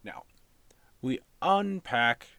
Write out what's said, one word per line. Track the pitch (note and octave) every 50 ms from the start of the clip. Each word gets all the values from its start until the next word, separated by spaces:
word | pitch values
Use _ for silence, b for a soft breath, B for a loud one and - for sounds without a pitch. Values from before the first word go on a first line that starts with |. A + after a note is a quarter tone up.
| _
Now, | G#2+ - - - _ _ _ _ _ _ _ _ - b b b b b b
we | - C3 C3 - - _ _ _
unpack | - F3 F#3+ G3 G#3 G3+ G3 F#3 - - - A#2+ A#2 A#2 A#2+ - - - -